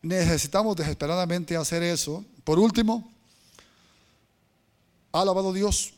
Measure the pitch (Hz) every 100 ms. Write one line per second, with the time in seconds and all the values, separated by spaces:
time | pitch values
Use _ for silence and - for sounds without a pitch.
0 | 165 185 165 160 143 190 214 185 156 147
1 | 147 175 175 175 165 165 151 170 170 170
2 | - 160 208 - - 156 220 226 226 226
3 | - _ _ _ _ - _ _ _ _
4 | _ _ _ _ _ _ _ _ _ _
5 | _ 156 196 185 190 185 202 - -